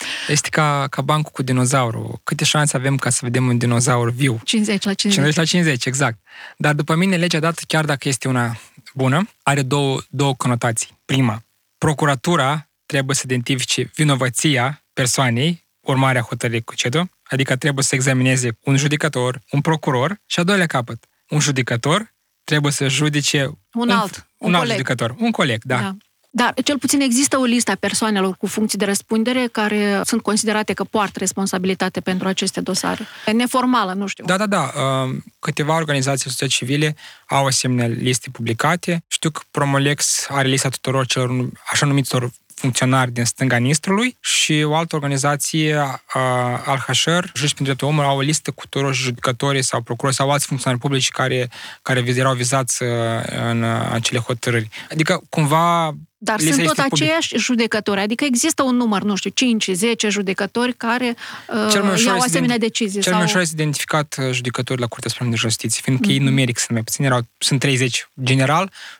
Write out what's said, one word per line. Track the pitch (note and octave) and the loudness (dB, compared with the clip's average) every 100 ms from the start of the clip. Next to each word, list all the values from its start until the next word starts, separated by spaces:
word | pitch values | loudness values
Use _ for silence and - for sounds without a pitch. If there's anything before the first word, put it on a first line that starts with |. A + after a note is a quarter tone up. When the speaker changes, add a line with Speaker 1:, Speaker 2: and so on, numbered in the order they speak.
| - - - | -10 -8 -2
Speaker 1:
Este | D3 - | -2 0
ca, | - D3+ C#3+ C3+ | 0 2 2 -2
ca | - | -2
bancul | C#3 D3+ D3+ | 0 0 0
cu | - | -4
dinozaurul. | C3 B2+ B2 C3+ A#2+ A2+ A2+ A#2 | -2 2 2 2 0 -2 -6 -8
Câte | - D3 | -6 -2
șanse | - D#3 D3 C#3 | 0 2 2 0
avem | C3 C#3 | 0 0
ca | A#2+ | 0
să | - | -2
vedem | B2 B2 B2+ | 0 0 2
un | A#2+ | 2
dinozaur | B2 A#2+ A#2+ B2 A#2 | 2 2 2 2 2
viu? | A#2+ C#3 A#2 | 0 0 0
Speaker 2:
Cincizeci | - A3+ G#3+ G3+ | -2 0 2 0
la | G#3 | -2
cincizeci. | G3 G3+ | -2 0
Speaker 1:
Cincizeci | G3 D3 D3+ | 2 2 2
la | D#3+ | 2
cincizeci, | F3+ E3 B2+ - | 2 2 0 -2
exact. | C3 C3+ A2+ _ - - - | 0 0 -2 _ -20 -18 -2
Dar | D3 | 0
după | D3 D3 D#3+ | 0 0 2
mine, | F#3+ F3+ | 2 2
legea | F3 E3 | 2 0
dată, | D#3+ E3+ - | 0 -2 -2
chiar | D#3 D#3 | 0 0
dacă | C#3 - | -2 -2
este | C3 C3 | -2 0
una | B2+ A#2+ A2+ - - - | 0 0 -4 -12 -20 -12
bună, | C3 C3 C#3+ G#3 _ | -2 0 2 0 _
are | - C#3+ | 0 0
două, | C3 C#3+ C#3 C3 - | 2 0 0 -2 -4
două | C3+ C#3 C3 | -2 0 0
conotații. | B2+ A#2+ B2 A2+ - _ - | 0 0 0 -2 -6 _ -2
Prima, | C3+ B2+ A2 - _ _ - | 2 2 0 -8 _ _ -4
procuratura | D#3 D3+ D3+ C3 - E3+ C3 D#3 - _ - | 0 2 2 0 2 2 2 0 -6 _ -4
trebuie | C#3+ C3+ C#3 | -2 0 -2
să | C3 | -2
identifice | B2+ A#2+ C3 B2 - B2 - | -2 0 -2 -2 -2 -2 0
vinovăția | D3+ C3+ B2+ - E3 C3 B2 D3 _ | 2 2 0 0 2 2 0 -4 _
persoanei, | - B2+ - C3 A#2 D3+ E3+ _ _ | -4 0 2 2 2 0 -2 _ _
urmarea | - C3 C3+ B2+ | -2 2 4 2
hotărârii | A2+ A#2+ B2 A#2 | 0 -2 -2 -2
cu | - - | -4 -4
cedo, | B2 D3 F3+ _ | -2 0 -2 _
adică | - C3 C3 C3 | -4 -2 0 0
trebuie | D#3 C3+ | 0 0
să | C3 C#3 | 0 0
examineze | C3 B2+ B2+ B2+ B2 A2 | 2 4 4 2 0 -2
un | - C3+ | 0 2
judecător, | C#3+ D3+ D#3 C#3 B2 B2 - | 2 0 0 0 -2 -4 -4
un | - | 0
procuror | D#3 D#3+ - B2+ C#3+ G#3 - | 2 0 0 0 0 -4 -6
și, | - | -2
a | |
doilea | F3 G3+ E3+ | 2 2 2
capăt, | C3+ A#2 A#2 _ _ - | 0 -4 -8 _ _ -4
un | D3+ | 0
judecător | C3 C3+ A#2+ A#2+ C#3 F#3 A3+ _ _ _ | 0 0 0 0 2 0 -2 _ _ _
trebuie | - D3+ D3 | -2 0 2
să | C#3+ C#3 | 0 0
judece | C3+ D3+ D3 C#3 D3 C#3 | 0 0 0 0 0 0
Speaker 2:
Un | - _ | -4 _
Speaker 1:
un, | A#3 A#3 | -2 2
Speaker 2:
alt, | A#3 G3+ - - - | 2 0 -6 -20 -6
Speaker 1:
un | - | 0
Speaker 2:
un | |
Speaker 1:
alt | F3 | 2
Speaker 2:
coleg. | A#3+ G#3+ | 2 -2
Speaker 1:
judecător, | B2+ A#2+ A#2 B2+ | -2 -2 -2 -2
un | A#3 | -2
coleg, | A3 D#3+ A2 | 0 0 0
da. | C3 B2+ | -2 -2
Speaker 2:
Da. | G2+ F#2+ _ _ _ | -2 -6 _ _ _
Dar | A#3 A#3+ - | 0 0 0
cel | - C#4+ | -2 0
puțin | B3+ C#4+ | 0 2
există | C4+ A#3 C#4+ C#4 | 2 2 2 2
o | |
listă | B3+ A#3+ - | 2 2 0
a | F#3+ | -2
persoanelor | G3 - A3+ G#3 F#3+ F#3 | -2 -2 0 0 0 -2
cu | G3 | -6
funcții | - G#3+ G3+ | -2 -2 0
de | G3+ | 0
răspundere | G3 - A3 A3+ B3+ B3 | -2 -2 -2 0 0 -2
care | A#3 G#3 G#3 G#3 G3+ F#3 | -2 0 0 0 0 0
sunt | A3+ | -2
considerate | G#3 G#3+ A3 G#3+ G#3+ | 0 0 0 -2 -2
că | G3 | -4
poartă | G3 A3 F#3+ E3 | -2 0 -2 -2
responsabilitate | F#3+ - G3 F#3 F#3 F#3 F#3 - | -4 -2 -2 -2 -2 0 -2 -4
pentru | F3+ F#3 F#3+ | -4 -2 -2
aceste | F#3+ F#3+ - | -2 -2 -4
dosare. | F3+ F#3 F3 F#3 A3 - - | -4 -2 -2 -4 -8 -10 -2
Neformală, | A3+ B3 C4 B3+ B3 G3 | 0 2 0 2 2 0
nu | F#3 G3+ | -2 -6
știu. | - E3+ | -6 -2
Speaker 1:
Da, | F#3+ | 0
da, | G#3+ | 2
da. | G3 C3+ C#3+ | 0 0 -2
Um, | C3+ C3 C3 C#3 - _ | 0 0 -2 -4 -10 _
câteva | - C#3 D3 E3 | -6 -2 0 0
organizații | D#3 C#3 C3 C#3 - | 2 0 0 -2 -4
societăți | B2 C#3 - | -4 -2 -2
civile | B2+ D3 D3+ D3+ - - - | 0 0 0 -2 -12 -18 -2
au | C#3 C#3 | 2 2
asemenea | C3 C3 B2 A#2 | 2 0 0 0
liste | A#2 B2+ B2 - | 0 0 -2 -4
publicate. | - A#2 A2+ D3 E3+ - E3+ - | -6 -4 0 2 0 0 -4 -4
Știu | - D#3+ | -6 -4
că | D#3 - | -6 -8
Promolex | - C#3+ C#3 C#3 C#3+ - - - | -2 2 2 2 2 0 -2 -2
are | C#3 C3+ | 0 2
lista | C3 C3+ | 2 0
tuturor | - - C3 B2+ | -2 -2 0 0
celor | - B2 | 0 0
num-, | B2+ B2 - - | 0 -2 -6 -6
așa | - D3 | 0 2
numiților | C#3 C3 C3 B2 - _ - | 2 2 0 -2 -6 _ -4
funcționari | C#3 A#2+ B2+ C3 B2+ | -2 0 2 2 2
din | A#2+ | 0
stânga | A#2+ - C3 B2 | -2 0 0 2
Nistrului | B2 D#3+ - G3 B3+ - | 2 0 0 0 0 -4
și | - - - D#3 | -2 0 2 2
o | D3+ D3+ | 2 0
altă | E3 D#3 | 0 -2
organizație, | C#3+ C#3 D3 C#3+ - D#3+ D#3 D3+ | -2 0 0 0 -2 0 2 2
uh, | C#3 C3 - C3+ B2+ B2+ B2 B2 B2+ | 0 -4 -6 -2 0 2 0 -2 -2
Al | C3+ B2 | -2 0
Hasher, | C3 - E3+ F3+ - | 0 2 0 0 -2
Juși | C#3+ | -2
pentru | - | 0
Dreptul | C3+ C3+ C#3 | -2 0 0
Omului, | D3+ C#3+ | 2 2
au | C#3 | 2
o | |
listă | C#3 C#3+ - | 0 -2 -4
cu | - - | -10 -8
tuturor | C3+ C#3 | -4 -2
judecătorii | B2+ C3 A#2+ C3 A#2+ C#3 C#3 | 0 -2 -2 -2 0 0 0
sau | - B2 | 0 -2
procurori | A#2 B2 C#3 B2 | -4 -4 -2 0
sau | C#3 | 2
alți | D3 - | 0 0
funcționari | C3+ - B2 | -2 -2 -2
publici | C#3+ C#3 B2+ | 0 0 0
care, | - C3 B2+ B2 - - - | 0 0 0 -4 -8 -18 -10
care | - B2+ | -2 0
viz-, | B2 B2 | 2 2
erau | C3 | 2
vizați, | B2+ B2 C3+ B2+ - | 2 0 0 0 -2
uh, | B2 A#2 A#2 A2+ B2 A#2+ A#2 | -2 0 0 -2 -4 -4 -2
în, | A#2 | 0
uh, | A2+ A2+ A#2+ | 0 0 0
acele | A#2 A#2 A#2+ | -2 -2 -2
hotărâri. | A#2 B2+ - A#2 A2 - - | -2 -4 0 -2 -2 -8 -8
Adică, | D#3 D#3+ F3+ - | -2 0 0 -2
cumva, | - D3 D#3 E3+ E3+ E3 D3 - _ | 0 2 4 4 2 0 -4 -12 _
Speaker 2:
Dar | - A3 | -4 0
Speaker 1:
lista | D#4 | 2
Speaker 2:
sunt | C#4 C#4+ | 2 2
tot | D4+ | 2
Speaker 1:
este | C4+ | 0
public- | - | 2
Speaker 2:
aceiași | D#4 D#4+ - A#3+ | 2 0 0 -2
judecători, | A3 A#3+ A3 A3 G#3 G3 | 0 0 0 0 0 0
adică | G#3 A#3 | 0 0
există | D4 A#3+ D#4+ - | 0 0 0 0
un | C4+ B3 | 2 2
număr, | A#3+ G3 | 2 0
nu | G3 G3 | 0 -2
știu, | G3 | -4
cinci, | - B3+ A3 - | 0 2 2 0
zece | F#3 A3+ A3+ G#3+ | 0 0 0 0
judecători | G3 F#3+ F#3+ G3 A#3 B3 | -2 -2 -2 -2 -2 -2
care, | A#3+ A#3 A#3+ B3+ A#3+ - - - | -2 -2 -2 -2 -4 -10 -14 -6
uh, | A3+ G#3+ | -2 2
Speaker 1:
Cel | G#3 | 2
mai | G3+ | 2
ușor | F#3 A#3 | 2 2
Speaker 2:
iau | - | 2
Speaker 1:
este | B3 | 2
Speaker 2:
asemenea | G#3+ B3+ A#3+ | 2 2 2
Speaker 1:
ident-, | |
Speaker 2:
decizii | A3+ - A3 G3+ | 0 0 -2 -2
Speaker 1:
cel | F#3+ | 2
mai | F#3 | 2
Speaker 2:
sau | E3+ | 2
Speaker 1:
ușor | F#3 | 2
este | E3 | 0
identificat, | D#3 D3+ C#3 - D#3 D3 - | 0 -2 -2 -2 -2 -2 -2
uh, | C3 | -2
judecători | B2+ B2 A#2+ B2 C3 | -2 -2 -4 -2 -2
la | A#2 | -4
Curtea | - A#2+ | -4 -6
Supremă | - B2 | -4 -2
de | A2+ | 0
Justiție, | A2+ - A#2 - | 0 -2 -2 -4
fiindcă | - C3 G#3 | 0 2 2
ei | C3+ | 2
Speaker 2:
Mhm. | C#3 | 2
Speaker 1:
numeric | C3+ B2+ A#2 | 2 2 0
sunt | - | -2
mai | A#2 | -2
puțini, | A2 - C#3 | -2 -2 2
erau, | B2+ A2+ - | 0 -2 -4
sunt | - C3+ | -2 0
treizeci | C#3+ B2+ C3 A#2+ - - | 2 2 0 -2 -8 -6
general | B2 C3+ C3 D#3 F#3+ - - - | 0 2 4 2 0 -6 -20 -14